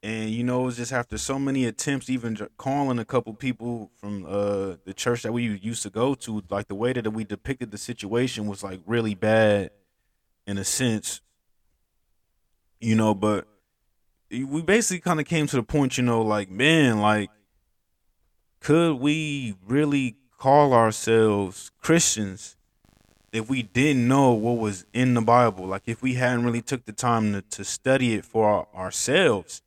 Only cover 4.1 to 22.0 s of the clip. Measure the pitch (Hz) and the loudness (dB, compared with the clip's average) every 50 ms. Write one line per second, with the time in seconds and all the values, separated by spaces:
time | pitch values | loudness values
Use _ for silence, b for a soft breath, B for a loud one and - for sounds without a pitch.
4.1 | 104 98 92 76 95 101 101 101 101 98 98 98 90 80 _ 90 95 - - 123 | -10 -10 -8 -6 -4 -2 -2 -2 -2 -2 -4 -6 -8 -12 _ -16 -12 -6 -2 -2
5.1 | 120 117 - - 120 120 120 117 104 95 92 110 117 - - 107 - 110 117 139 | -2 -2 -4 -6 -4 -4 -4 -4 -6 -6 -8 -8 -8 -8 -10 -8 -4 -2 -2 -2
6.1 | 139 123 - - 110 107 95 90 98 101 107 _ 98 98 113 123 131 123 110 107 | -2 -4 -6 -8 -8 -8 -6 -6 -6 -6 -6 _ -8 -4 -4 -2 -2 -2 -4 -4
7.1 | 107 113 110 98 104 98 _ 127 139 135 127 110 101 104 - - 120 - - 98 | -6 -6 -8 -8 -10 -12 _ -10 -8 -8 -8 -12 -12 -14 -12 -12 -12 -12 -8 -4
8.1 | 107 117 127 127 - 117 107 104 101 98 - 98 92 92 80 90 113 120 113 110 | -2 -2 -2 -2 -4 -6 -8 -8 -8 -8 -10 -12 -12 -14 -8 -4 -2 -2 0 -2
9.1 | 104 92 - 107 110 110 110 107 104 101 95 - _ _ _ _ _ _ _ _ | -4 -2 0 2 4 6 6 6 4 2 0 -4 _ _ _ _ _ _ _ _
10.1 | _ _ _ _ _ _ _ - 101 98 98 - - - 135 123 110 107 - - | _ _ _ _ _ _ _ -8 -8 -6 -4 -4 -4 -2 0 0 -2 -2 -4 -8
11.1 | - - _ _ _ _ _ _ _ _ _ _ _ _ _ _ _ _ _ _ | -12 -12 _ _ _ _ _ _ _ _ _ _ _ _ _ _ _ _ _ _
12.1 | _ _ _ _ _ _ _ _ _ _ _ _ _ _ 113 117 110 110 110 110 | _ _ _ _ _ _ _ _ _ _ _ _ _ _ -2 2 2 4 4 2
13.1 | 107 95 104 107 107 95 - _ _ _ _ _ _ _ _ _ _ _ _ _ | 2 2 0 0 0 -2 -4 _ _ _ _ _ _ _ _ _ _ _ _ _
14.1 | _ _ _ _ - 120 135 135 139 160 165 156 196 233 233 - 185 175 _ 180 | _ _ _ _ -8 -8 -8 -6 -6 -6 0 2 2 2 2 0 -4 -4 _ -2
15.1 | 175 156 147 - 170 160 151 139 - 131 113 _ - 151 139 127 - - 123 123 | -2 -2 -2 -2 0 0 0 0 0 -2 -2 _ 0 0 0 0 0 0 0 2
16.1 | 117 113 113 107 107 104 101 92 92 98 127 151 165 160 147 127 113 107 104 104 | 2 2 2 2 0 0 -2 -6 -4 0 2 4 4 6 4 4 4 4 4 4
17.1 | 107 107 101 98 _ _ _ _ _ _ _ _ _ _ _ _ _ _ _ _ | 4 2 0 -6 _ _ _ _ _ _ _ _ _ _ _ _ _ _ _ _
18.1 | _ _ _ _ _ _ _ _ _ _ - - 147 165 170 170 151 123 127 147 | _ _ _ _ _ _ _ _ _ _ 0 2 4 4 4 2 0 0 0 0
19.1 | 151 160 156 151 143 143 131 113 101 92 92 98 120 143 151 147 143 139 131 123 | 0 0 -2 -4 -4 -4 -6 -6 -8 _ -6 -2 0 2 2 2 2 0 0 -2
20.1 | 110 _ _ _ _ _ - 131 139 147 147 139 127 120 117 110 107 - - - | -6 _ _ _ _ _ 4 6 6 8 8 8 6 6 6 4 2 -2 0 2
21.1 | 113 113 110 110 104 101 101 92 90 - - - _ _ - - 160 170 | 4 6 6 4 4 2 0 -4 -6 -12 -20 -20 _ _ 0 2 4 4